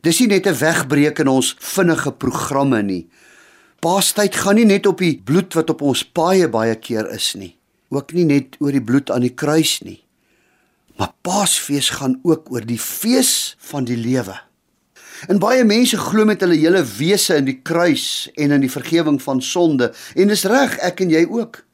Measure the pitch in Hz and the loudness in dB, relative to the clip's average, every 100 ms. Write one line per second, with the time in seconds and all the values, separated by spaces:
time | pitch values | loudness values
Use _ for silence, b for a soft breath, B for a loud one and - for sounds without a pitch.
0 | 160 165 247 196 196 143 156 165 135 143 | 0 2 2 2 2 0 0 0 0 2
1 | 147 147 139 131 123 - - - 180 156 | 2 2 2 2 0 -6 -8 0 2 2
2 | 143 - 131 - - 139 139 120 101 90 | -2 -4 -6 -4 -4 -2 0 0 -2 -6
3 | 82 b b b b b b b 165 190 | -8 b b b b b b b -2 0
4 | 190 - 202 - 190 208 226 196 202 185 | 0 0 -2 0 0 4 4 4 2 0
5 | 180 147 98 165 185 165 160 156 143 123 | -2 -2 0 0 0 -2 -2 0 0 -2
6 | - - 165 190 170 110 113 110 - 113 | -4 -2 2 2 2 0 0 -2 -4 -6
7 | 110 110 - - 95 _ _ _ _ 139 | -4 -6 -6 -6 -14 _ _ _ _ -8
8 | 135 165 170 143 135 - 143 139 113 135 | -4 0 2 2 0 -6 -2 -2 2 0
9 | 139 104 123 123 147 156 151 - 98 95 | 0 -2 -2 -2 0 2 0 -2 -8 -18
10 | _ _ _ _ _ _ _ _ _ _ | _ _ _ _ _ _ _ _ _ _
11 | 98 _ - 196 196 - - 143 131 - | -10 _ -4 -2 0 -2 -2 -2 -2 -4
12 | 135 131 180 160 - 127 110 117 - - | -4 -2 0 0 -2 -10 -6 -6 -6 -6
13 | 220 254 262 - - - - 147 123 120 | 0 2 2 0 -4 -12 -10 -6 -4 -4
14 | 117 131 98 92 - _ _ _ _ B | -2 -2 -4 -12 -18 _ _ _ _ B
15 | B B B 208 196 254 233 214 247 208 | B B B 0 2 4 4 4 2 0
16 | 147 214 214 208 180 165 160 185 147 101 | -2 2 2 2 2 4 4 2 0 -2
17 | 156 202 - 160 135 131 - 165 175 147 | 0 0 2 2 0 -4 -4 0 2 0
18 | - - - - 147 143 135 139 131 165 | -2 -8 -10 -4 0 2 0 -4 -2 0
19 | 156 143 - 131 127 180 170 139 117 B | 0 -2 -2 -4 -2 0 2 2 0 B
20 | B - 202 208 190 247 277 - 180 175 | B 0 2 2 2 2 0 -2 -6 -2
21 | 185 156 170 226 226 - _ | 0 2 2 0 -6 -10 _